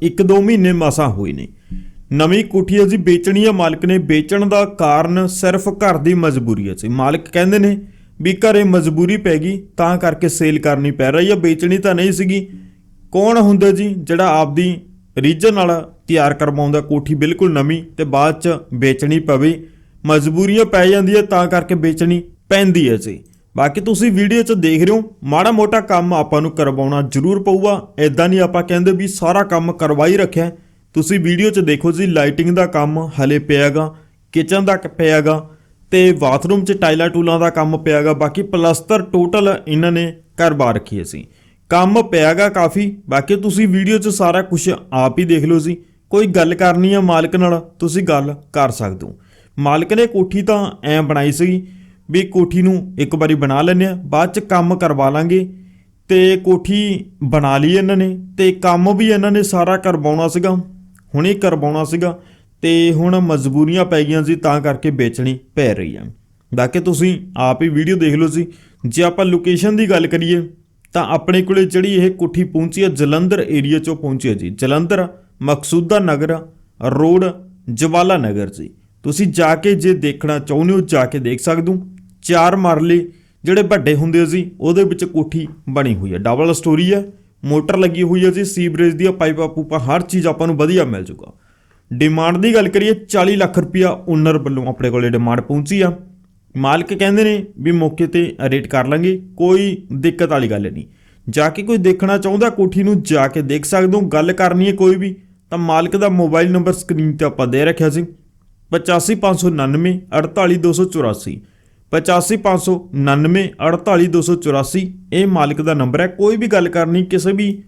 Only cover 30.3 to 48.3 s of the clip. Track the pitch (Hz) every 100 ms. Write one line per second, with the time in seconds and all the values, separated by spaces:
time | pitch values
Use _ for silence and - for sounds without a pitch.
30.3 | 165 170 - _ _ _ 160 156 196 165
31.3 | 175 214 196 160 147 170 165 190 156 143
32.3 | 147 170 180 180 160 147 156 160 143 135
33.3 | 147 151 143 143 151 156 - _ _ _
34.3 | 160 160 196 196 190 160 - 160 156 151
35.3 | 156 - - _ _ - 185 185 151 135
36.3 | 135 175 202 185 196 170 160 170 165 170
37.3 | 165 170 165 156 160 160 147 151 147 147
38.3 | 170 202 180 165 160 - 214 185 180 175
39.3 | 208 196 190 151 151 170 170 170 156 _
40.3 | - 165 143 123 127 - 101 82 73 -
41.3 | _ _ _ - 170 185 226 226 170 156
42.3 | 170 202 196 165 196 202 202 - 135 135
43.3 | 202 202 185 214 185 196 220 208 190 175
44.3 | 180 190 170 185 - - 131 131 170 175
45.3 | 165 151 165 156 170 - _ - 202 214
46.3 | 180 165 180 180 175 185 202 180 165 165
47.3 | 180 180 170 165 - 170 175 170 147 139